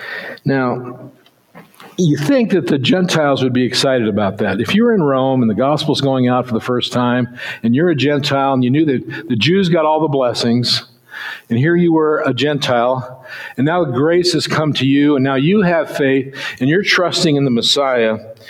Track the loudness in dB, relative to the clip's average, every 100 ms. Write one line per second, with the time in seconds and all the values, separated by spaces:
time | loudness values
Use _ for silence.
0 | -12 -12 -12 -8 -2 0 -2 -4 -8 -14
1 | -18 -20 _ _ _ -20 -20 _ -14 -2
2 | 0 0 2 2 2 0 0 0 2 0
3 | 2 0 2 2 0 0 0 0 0 2
4 | 0 0 -2 -2 -4 -2 0 2 2 2
5 | 2 2 2 2 2 2 0 0 0 0
6 | 0 2 2 2 0 -4 -2 -2 -2 -2
7 | 0 0 -2 -6 -14 -4 0 2 2 2
8 | 0 0 0 0 2 2 2 2 2 0
9 | -4 -12 -6 0 2 2 2 2 2 2
10 | 0 0 0 0 0 0 0 -4 -6 _
11 | _ -14 -14 -14 -4 0 2 2 4 2
12 | 2 0 -2 -2 -2 -2 0 0 2 0
13 | -6 -16 -18 -16 -12 -2 0 0 0 0
14 | 2 2 2 -2 -2 -2 -2 0 2 4
15 | 4 2 2 0 2 2 2 0 -2 -2
16 | 0 0 -2 -10 -12 -4 0 0 2 0
17 | 0 0 0 2 0 0 0 0 0 0
18 | 0 -2 -8 -20